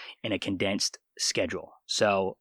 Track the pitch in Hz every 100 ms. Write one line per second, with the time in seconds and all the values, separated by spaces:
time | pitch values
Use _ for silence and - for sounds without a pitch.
0 | - - 113 98 - 95 98 104 - -
1 | _ - - - 90 90 80 - - -
2 | 107 98 95 -